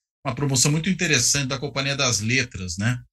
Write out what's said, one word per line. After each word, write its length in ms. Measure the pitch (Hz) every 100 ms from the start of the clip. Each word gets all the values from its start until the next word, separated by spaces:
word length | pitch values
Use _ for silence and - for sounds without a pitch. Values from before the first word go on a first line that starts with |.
| _ _
uma 100 | - 123
promoção 340 | 139 131 147
muito 180 | 156 170
interessante 600 | 175 175 135 - 143 131
da 100 | 139
Companhia 380 | 143 139 135 139
das 240 | 131 101
Letras, 560 | 110 131 123 90 90 87
né? 240 | 113 123 -